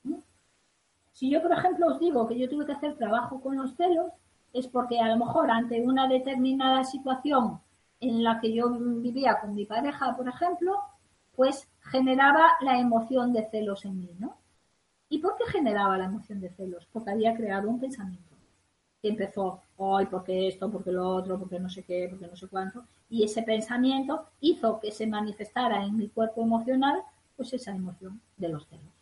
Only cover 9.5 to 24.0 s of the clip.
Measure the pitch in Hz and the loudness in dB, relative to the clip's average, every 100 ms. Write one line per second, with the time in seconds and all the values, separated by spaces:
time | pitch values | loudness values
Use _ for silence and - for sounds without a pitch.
9.5 | 208 202 220 277 - 262 254 254 - 349 | -6 -4 -2 -2 -2 -4 -2 -6 -2 -2
10.5 | 349 349 403 403 _ _ _ _ - 269 | 0 0 0 -4 _ _ _ _ 2 2
11.5 | 285 - _ - 262 262 254 277 302 330 | 2 -12 _ -4 0 2 6 6 8 8
12.5 | - 269 247 247 226 226 262 247 233 220 | 6 2 2 4 2 2 0 2 0 -2
13.5 | 220 214 196 196 190 175 175 247 - _ | -4 -4 -6 -8 -10 -10 -10 -12 -12 _
14.5 | _ _ _ _ _ _ 302 339 403 480 | _ _ _ _ _ _ -2 -2 -2 -2
15.5 | 381 254 202 196 190 185 208 - 202 185 | 0 2 4 2 2 -2 -6 -8 -10 -10
16.5 | 180 190 175 _ 226 220 214 220 226 214 | -10 -10 -10 _ -10 -4 2 2 2 -2
17.5 | 196 208 240 262 262 196 180 - _ _ | -2 -2 -2 -4 -8 -10 -12 -18 _ _
18.5 | _ _ _ _ _ 214 208 196 208 190 | _ _ _ _ _ -4 -2 -4 -4 -4
19.5 | 185 _ - 190 196 190 180 185 185 190 | -6 _ -6 0 2 2 -2 -2 0 0
20.5 | 185 190 202 185 185 185 185 185 185 185 | -2 -6 -4 -4 -2 0 -2 -2 -6 -6
21.5 | 180 185 185 180 180 180 190 170 180 190 | -8 -8 -10 -6 -6 -6 -8 -16 -18 -10
22.5 | 190 190 247 - _ _ 226 214 226 226 | -8 -8 -10 -20 _ _ 0 2 2 0
23.5 | 220 - 240 262 269 | -2 0 2 2 2